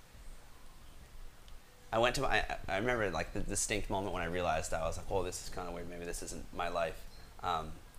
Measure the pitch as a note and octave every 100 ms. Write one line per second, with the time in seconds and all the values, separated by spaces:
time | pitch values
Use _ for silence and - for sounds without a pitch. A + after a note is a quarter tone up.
0 | - - - - - - - - - -
1 | - - - - - - - - - A2+
2 | A#2+ B2 B2+ G#2+ - - - F#2+ A#2+ B2
3 | G2+ D#2+ F2 G2+ G2 G2+ - G#2 - G2
4 | G2 F2+ E2 F2 F2 D#2+ D#2 E2 E2 F2+
5 | - F#2+ F2+ - - - F2 E2+ E2+ F2
6 | F2 E2 F2+ E2+ - F#2 F2 F2 E2 -
7 | - - - - F#2 E2 D#2+ - -